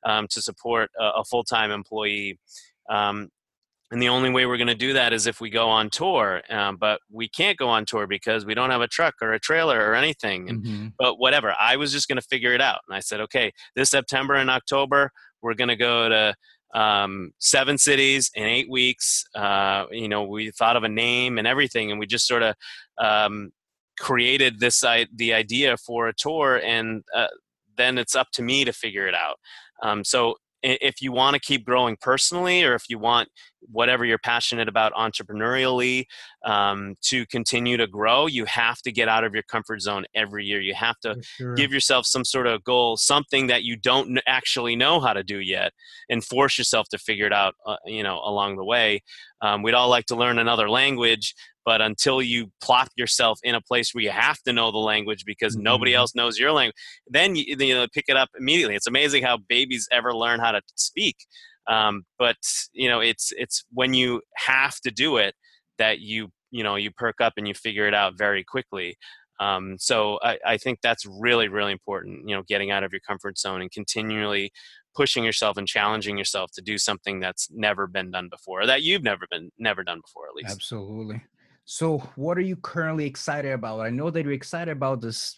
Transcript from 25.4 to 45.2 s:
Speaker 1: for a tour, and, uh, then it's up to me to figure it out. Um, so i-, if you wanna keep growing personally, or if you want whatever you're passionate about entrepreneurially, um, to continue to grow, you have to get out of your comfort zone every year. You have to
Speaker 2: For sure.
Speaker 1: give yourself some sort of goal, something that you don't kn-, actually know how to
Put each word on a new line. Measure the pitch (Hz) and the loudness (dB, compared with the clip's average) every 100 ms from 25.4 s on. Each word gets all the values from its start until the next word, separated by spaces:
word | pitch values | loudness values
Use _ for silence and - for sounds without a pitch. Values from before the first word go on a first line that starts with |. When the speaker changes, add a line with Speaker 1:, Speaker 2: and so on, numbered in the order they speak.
| 107 123 139 117 | 0 2 2 0
Speaker 1:
for | - 117 113 | -2 -2 -2
a | |
tour, | - 147 160 139 123 | -2 -4 0 2 2
and, | 110 113 113 110 - 101 | 2 0 -2 -6 -4 -2
uh, | 110 - _ _ _ 104 | -2 -4 _ _ _ 0
then | 123 127 | 0 0
it's | 117 | 0
up | 131 127 | 0 0
to | - | -4
me | 120 135 123 | -2 0 0
to | |
figure | - 113 98 95 | -2 -6 -4 -2
it | 87 | -2
out. | 80 - - - - _ | -2 -6 -12 -20 -20 _
Um, | 107 104 | -2 -2
so | 101 127 117 - _ _ | 0 2 2 -2 _ _
i-, | 131 131 | -2 0
if | 135 - | 0 -2
you | 135 | -4
wanna | 123 135 143 | 2 2 2
keep | - 135 110 | 0 -2 2
growing | 127 120 107 | 2 2 0
personally, | - 135 - 175 180 180 | 0 2 2 0 0 4
or | 156 120 | 4 2
if | - | -2
you | 117 | -2
want | 113 120 107 - - _ | 2 2 2 -8 -20 _
whatever | - 110 120 127 120 | -8 0 2 2 2
you're | 113 | 0
passionate | - 117 - 117 110 | 0 0 0 -2 0
about | 107 110 | 2 2
entrepreneurially, | 104 113 - 101 104 113 131 131 127 123 127 123 - - - 107 | 2 -2 -4 -10 -4 -2 2 2 2 0 0 -4 -12 -20 -10 0
um, | 104 101 101 98 95 | 2 2 0 -6 -4
to | - 131 117 | -2 -2 -2
continue | 123 113 120 120 120 | -4 -2 0 0 0
to | 110 | 0
grow, | 101 107 127 160 | 0 2 4 2
you | 127 107 | 0 -2
have | - 117 120 | 0 0 0
to | 127 | -4
get | 113 113 | 0 2
out | 110 110 | 4 2
of | |
your | 107 | -2
comfort | - 113 - 110 | -4 -6 -4 -6
zone | 95 101 92 110 | -4 -4 -4 -4
every | 104 104 101 | -4 -4 -4
year. | 101 | -4
You | 95 98 | -4 -2
have | 117 117 | -4 -4
to | 113 113 | -6 -8
Speaker 2:
For | |
sure. | - - 123 123 | -10 -12 -6 0
Speaker 1:
give | 139 | 0
yourself | 135 - 127 113 | 2 2 2 2
some | 131 | 0
sort | 120 131 120 | 0 0 0
of | 110 | 0
goal, | 123 123 120 113 | 0 2 2 2
something | - 143 139 135 131 | 2 2 2 0 2
that | 120 117 | 0 0
you | 113 | -2
don't | 127 135 123 | 2 2 2
kn-, | 127 123 | -2 0
actually | 131 - 135 120 117 | 0 0 -2 -2 0
know | 135 170 | 2 4
how | 127 | 2
to | 101 | 0